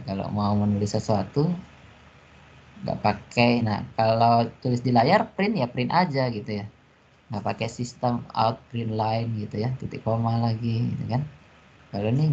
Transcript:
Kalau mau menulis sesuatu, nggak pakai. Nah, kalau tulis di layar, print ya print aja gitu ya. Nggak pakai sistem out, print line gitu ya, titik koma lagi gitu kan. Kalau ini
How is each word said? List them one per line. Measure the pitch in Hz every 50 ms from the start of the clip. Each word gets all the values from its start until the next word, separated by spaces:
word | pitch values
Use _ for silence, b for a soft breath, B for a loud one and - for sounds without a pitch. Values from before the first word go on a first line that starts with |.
| - -
Kalau | 98 98 95 90
mau | - 104 104 101 104
menulis | 104 104 104 104 101 101 101 -
sesuatu, | 107 - - 110 101 95 - - 143 151 175 175 175 - - - - - - - - - - - - - - - - - - - - - - - - 64 64
nggak | - - -
pakai. | 104 104 - - - - 123 120 120 120 120
Nah, | 113 110 104 92 - - - -
kalau | 113 113 113 113 117 117 117 117 120 117 - - -
tulis | 131 123 120
di | 123 123 123
layar, | 120 - 143 185 220 - - -
print | - 190 214 226 180
ya | - 117
print | - 127 123 123
aja | - 165 185 160 135 139 131 127
gitu | 117 104 104 110 107 101 101
ya. | 107 - _ _ _ _ _ _ _ _ _ _ -
Nggak | 117 101 95
pakai | 107 101 - 113 113
sistem | - - 123 120 - - - 123 120 120 120 -
out, | - 117 113 113 117 - - -
print | - 117 113 113 110
line | 110 107 110 110 113 117 113 113 107 104
gitu | 104 - 104
ya, | 110 123 127
titik | 131 - - - - - 110
koma | 113 113 117 113 113 117
lagi | 117 117 113 113 117 117 117 113 123 120 107
gitu | - - 104
kan. | 110 131 151 - - - - - - - - - - - - -
Kalau | - 101 101 110
ini | 120 139 156 156